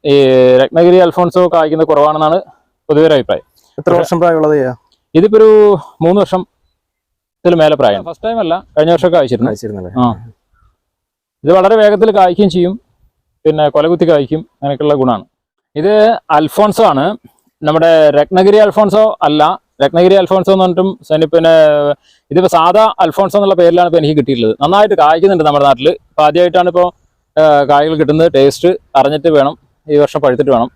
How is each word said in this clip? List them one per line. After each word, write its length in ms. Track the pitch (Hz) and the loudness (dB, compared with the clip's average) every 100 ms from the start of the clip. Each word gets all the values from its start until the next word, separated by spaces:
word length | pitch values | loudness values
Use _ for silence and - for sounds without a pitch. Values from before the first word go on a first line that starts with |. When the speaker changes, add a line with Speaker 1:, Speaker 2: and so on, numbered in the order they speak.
Speaker 1:
ഈ 200 | 151 143 131 131 127 127 | 0 0 2 4 4 2
രത്നഗിരി 320 | 170 160 175 180 | 0 0 2 4
അൽഫോൺസോ 520 | 170 180 175 180 180 | 2 0 -2 0 0
കായ്ക്കുന്നത് 340 | 170 156 160 160 | 0 -2 -2 0
കുറവാണെന്നാണ് 520 | 147 151 156 156 180 - _ _ _ - | 2 0 0 -2 -2 -6 _ _ _ -4
പൊതുവെ 180 | 147 160 | 0 2
ഒരു 80 | |
അഭിപ്രായം. 600 | 147 113 85 _ _ _ - | 0 -2 -6 _ _ _ -10
Speaker 2:
എത്ര 160 | - | -2
വർഷം 260 | 175 165 170 | -2 -2 -2
പ്രായമുള്ള 300 | 175 165 156 | 0 0 0
തൈയാ? 240 | 151 127 127 _ _ _ | -2 -4 -8 _ _ _
Speaker 1:
ഇതിപ്പോ 240 | 160 208 214 | 0 2 4
ഒരു 380 | 220 214 208 190 - _ | 4 6 4 0 -6 _
മൂന്ന് 180 | 165 196 | -2 0
വർഷത്തിൽ 1300 | 185 185 185 _ _ _ _ _ _ _ _ _ 175 | -2 -6 -8 _ _ _ _ _ _ _ _ _ -2
മേലെ 220 | 170 156 151 | 2 0 2
പ്രായം. 280 | 123 101 | 0 -2
ഫസ്റ്റ് 240 | 156 170 220 | -8 -10 -8
ടൈം 100 | 233 | -6
അല്ല, 260 | 170 175 - 151 | -4 -6 -6 -4
കഴിഞ്ഞ 140 | 160 | 0
വർഷമൊക്കെ 260 | 170 180 170 | 0 0 0
കായ്ച്ചിരുന്നു. 320 | 131 117 117 | -2 -4 -4
Speaker 2:
കായ്ച്ചിരുന്നല്ലേ? 420 | 107 110 101 90 120 | -6 -12 -12 -10 -4
Speaker 1:
ആ. 300 | 123 101 117 _ _ _ _ _ _ _ _ _ _ _ | -4 -4 -16 _ _ _ _ _ _ _ _ _ _ _
ഇത് 80 | 143 | 0
വളരെ 240 | 185 226 226 | 0 2 2
വേഗത്തിൽ 400 | 208 208 220 202 | 2 2 0 2
കായ്ക്കുകയും 340 | 185 175 202 | 0 0 -2
ചെയ്യും, 300 | 180 175 208 _ _ _ _ _ _ | 0 -4 -6 _ _ _ _ _ _
പിന്നെ 240 | 156 156 151 | -4 -2 -2
കൊലകുത്തി 400 | 147 160 170 170 | 0 -2 0 0
കായ്ക്കും, 300 | 151 131 156 | 0 -2 -8
അങ്ങനെയൊക്കെയുള്ള 560 | 156 _ 139 139 147 | -10 _ -8 -4 -2
ഗുണമാണ്. 300 | 147 127 107 - _ _ _ _ 151 | -2 -2 -4 -8 _ _ _ _ -6
ഇത് 420 | 185 214 214 226 - | -2 0 0 -2 -2
അൽഫോൺസോ 540 | 151 156 - 208 196 | -2 -2 -2 -2 0
ആണ്, 320 | 214 135 165 214 - _ _ _ | 0 0 -4 -6 -18 _ _ _
നമ്മുടെ 480 | 151 160 165 160 151 | -4 0 2 4 2
രത്നഗിരി 460 | 143 147 185 190 214 | 2 0 0 2 2
അൽഫോൺസോ 640 | 208 214 208 208 220 - | 2 0 0 2 0 -2
അല്ല. 380 | 151 151 156 185 _ _ | -2 0 -2 -2 _ _
രത്നഗിരി 300 | 139 165 180 | -2 2 2
അൽഫോൺസോ 380 | 196 180 190 180 | 2 0 -2 0
എന്ന് 100 | 190 | 0
പറഞ്ഞിട്ടും 360 | 185 175 185 - | 0 -2 -4 -6
സനി-, 240 | - 156 160 | -6 -2 0
പിന്നെ 240 | 170 165 165 156 147 147 143 _ _ _ | 2 2 4 2 2 -2 -6 _ _ _
ഇതിപ്പോ 180 | 151 185 | -2 0
സാധാ 460 | 170 165 202 220 - | 0 2 2 0 0
അൽഫോൺസോ 380 | 165 170 196 208 | -4 -2 -2 -2
എന്നുള്ള 160 | 196 | 0
പേരിലാണ് 340 | 180 170 170 175 | 2 2 2 0
ഇപ്പൊ 100 | 165 | 0
എനിക്ക് 180 | 147 151 | 0 -2
കിട്ടിയിട്ടുള്ളത്. 400 | 135 127 110 110 | -2 -2 -4 -2
നന്നായിട്ട് 340 | 143 196 214 | -2 0 0
കായ്ക്കുന്നുണ്ട് 500 | 180 151 165 196 185 | 2 0 2 0 0
നമ്മുടെ 200 | 151 143 | 0 2
നാട്ടില്. 240 | 139 123 143 | 0 0 -2
ഇപ്പൊ 340 | - _ - | -4 _ -2
ആദ്യമായിട്ടാണ് 460 | 151 160 175 175 180 | 0 2 0 0 0
ഇപ്പൊ, 240 | 175 180 _ _ _ _ - | -2 -2 _ _ _ _ 0
ആ, 220 | 156 147 | 2 2
കായ്കൾ 320 | 139 143 156 | 2 0 0
കിട്ടുന്നത്. 380 | 156 147 156 165 | -2 -2 0 0
ടേസ്റ്റ് 340 | 139 139 - 175 - _ 135 | 2 0 0 -4 -4 _ -2
അറിഞ്ഞിട്ട് 320 | 135 151 165 | 0 -2 0
വേണം, 300 | 151 139 156 _ _ - | 0 0 -4 _ _ -2
ഈ 60 | 147 | 0
വർഷം 240 | 143 151 | 0 -2
പഴുത്തിട്ട് 300 | 135 127 147 | -2 -2 0
വേണം. 200 | 123 123 | 0 -2